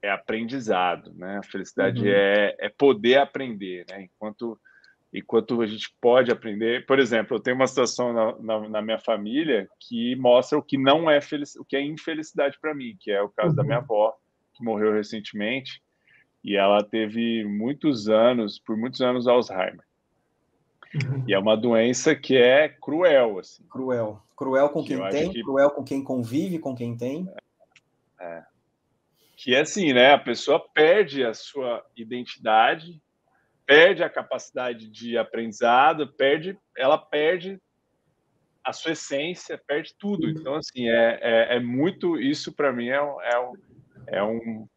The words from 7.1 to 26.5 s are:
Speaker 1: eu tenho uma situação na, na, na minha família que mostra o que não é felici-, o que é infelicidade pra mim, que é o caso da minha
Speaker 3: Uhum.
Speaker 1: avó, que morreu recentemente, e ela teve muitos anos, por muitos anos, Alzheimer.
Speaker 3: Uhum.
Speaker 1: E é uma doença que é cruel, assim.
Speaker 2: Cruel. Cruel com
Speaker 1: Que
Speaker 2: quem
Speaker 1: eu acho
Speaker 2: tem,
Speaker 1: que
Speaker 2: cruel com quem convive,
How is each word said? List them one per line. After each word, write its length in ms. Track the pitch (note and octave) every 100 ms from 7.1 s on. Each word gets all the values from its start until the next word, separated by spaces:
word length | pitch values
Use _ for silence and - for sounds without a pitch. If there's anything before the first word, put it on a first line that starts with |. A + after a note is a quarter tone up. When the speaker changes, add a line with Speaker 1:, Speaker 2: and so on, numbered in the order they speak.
| A2+ G#2+ A#2
Speaker 1:
eu 60 |
tenho 140 | B2+ B2+
uma 120 | C3
situação 460 | - A#2+ - B2
na, 240 | A#2 A2 -
na, 300 | A2 A2 G#2+
na 120 | G#2+
minha 180 | G#2+ A2
família 680 | - G#2+ G#2 B2+ E3 A#2 F#2+ _
que 360 | - A#2+ A#2 B2+
mostra 400 | B2+ B2 B2 D3+
o 60 |
que 140 | C3+ C#3
não 320 | C3+ D3 E3
é 100 | D3
felici-, 380 | C#3+ D3+ C#3+ -
o 60 | -
que 100 | C#3
é 60 |
infelicidade 760 | C#3+ D#3 - D#3 D#3 - C#3+ C#3
pra 120 | D#3 D3
mim, 200 | B2 G2+
que 120 | -
é 100 | G2+
o 80 | G2+
caso 260 | - G#2+ C3+
da 80 |
minha 140 | - A2+
Speaker 3:
Uhum. 40 |
Speaker 1:
avó, 300 | B2 G#2+ G#2+ - _ _ _
que 100 | _
morreu 300 | A#2 G#2+ G#2+
recentemente, 880 | G#2+ G#2 A2 G#2 G#2+ G#2 C3 C3 - _ _ _ _ _ _
e 120 | - G2
ela 280 | G2 G#2
teve 600 | G#2 A2+ A2 A2 A#2 A#2
muitos 640 | G#2 G#2 A2+ C#3+ D#3+ B2+ G#2
anos, 520 | A2 A#2 B2 G#2+ -
por 180 | - A2
muitos 240 | A#2+ C3
anos, 260 | B2+ B2+ B2
Alzheimer. 560 | B2 A#2 F#2 F#2+ - _ _ _ _ _ _ _ _ _ _ _
Speaker 3:
Uhum. 300 | D#3 B2+ C#3 B2
Speaker 1:
E 60 |
é 60 | G2
uma 180 | G2+ G#2+
doença 580 | A#2+ A2+ A#2 B2 - C#3+
que 220 | - C3
é 320 | B2 C3 D3+
cruel, 680 | - - D3+ F3+ C#3+ A#2 F#2+
assim. 240 | - _ _
Speaker 2:
Cruel. 520 | B2 C3 B2 A2 G#2 _ -
Cruel 320 | C3+ C3 D3
com 120 | D3+
Speaker 1:
Que 80 | C#3
Speaker 2:
quem 80 | C#3+
Speaker 1:
eu 60 | F#2+
acho 120 | C#3+
Speaker 2:
tem, 140 | D#3+
Speaker 1:
que 100 | A#2
Speaker 2:
cruel 260 | A#2 C3+ C#3+
com 120 | D3
quem 200 | B2+ C#3
convive, 560 | C3+ C3 A#2 C3 F#3+